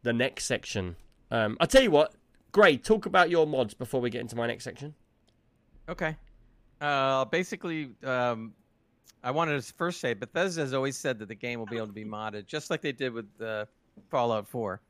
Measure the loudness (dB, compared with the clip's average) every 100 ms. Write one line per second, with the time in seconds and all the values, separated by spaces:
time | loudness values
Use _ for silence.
0 | 0 0 0 -2 -4 -4 -4 -6 -6 -10
1 | -20 _ _ 0 0 0 6 6 8 4
2 | 4 -2 _ _ _ 6 8 6 2 2
3 | 4 4 6 4 4 2 0 -4 -4 -2
4 | -2 -4 -6 -4 -4 -4 -10 -12 -14 -16
5 | _ _ _ _ _ _ _ -20 -12 -6
6 | -4 -6 -16 -20 -20 _ _ _ 0 2
7 | 4 2 2 -2 -2 -6 -6 -6 -8 -8
8 | -2 0 0 -2 -8 -16 _ _ _ _
9 | _ _ -4 -2 0 -2 -4 -4 -4 -2
10 | -4 -4 -4 -2 -2 0 -2 0 -2 -2
11 | -4 -4 -8 -8 -8 -6 -6 -6 -6 -10
12 | -10 -8 -8 -8 -8 -10 -4 -4 -4 -4
13 | -4 -4 -12 _ -6 -6 -6 _ _ -20
14 | _ 0 2 0 -2 -6 -6 -6